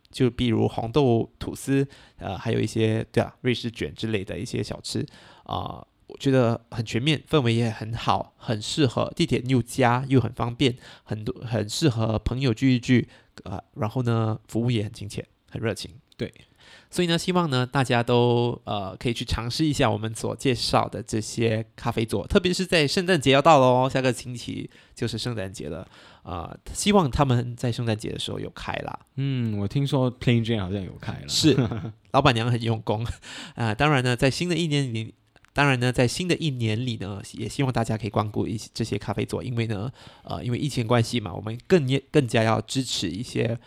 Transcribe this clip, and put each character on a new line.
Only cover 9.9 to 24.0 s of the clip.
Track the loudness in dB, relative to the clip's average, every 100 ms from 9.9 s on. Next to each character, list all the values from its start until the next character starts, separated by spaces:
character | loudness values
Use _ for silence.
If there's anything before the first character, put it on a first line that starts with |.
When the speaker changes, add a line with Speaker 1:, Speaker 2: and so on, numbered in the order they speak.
| 2 4
Speaker 1:
又 | 2
很 | 2
方 | -2 -4
便， | 0 0 0 -14 -18
很 | -10 -8
多， | -6 -8
很 | -4 -2 -2
适 | 0 2
合 | 2 0 0
朋 | -2 0
友 | 0
聚 | 2 2
一 | 2
聚， | 4 2 2 -10 _ -18
呃， | -12 -12 -10
然 | -6 -4
后 | -2
呢， | 0 0 0 -4 -4
服 | -2
务 | 0
也 | 0
很 | -4
亲 | -10 -12
切， | -12 -12 _ _
很 | -8
热 | -6
情。 | -6 -10 -16 _ -10
Speaker 2:
对。 | -10 -10 -20 _ -20 -20 _
Speaker 1:
所 | -2
以 | 0
呢， | 0
希 | 2
望 | 0 2
呢， | 0 0
大 | 0
家 | 2 2
都， | 4 4 4 4 0 -4
呃， | -6 -6 -8 -6
可 | -4
以 |
去 | -4
尝 | -4 -4 -4
试 | -2
一 | 0
下 | 2 2
我 | 0
们 | -4
所 | -6 -6
介 | -2 -2
绍 | 0 2 0 0
的 | -6
这 | -4 -4
些 | -4 -2 0 0 -6 -8
咖 | -4
啡 | -2
座， | -2 -2 2
特 | 2
别 | 2
是 | -2
在 | 0 2 2
圣 | 0
诞 | 2 2
节 | 6
要 | 6
到 | 8 8
了 | 8
哦， | 6 2
下 | 2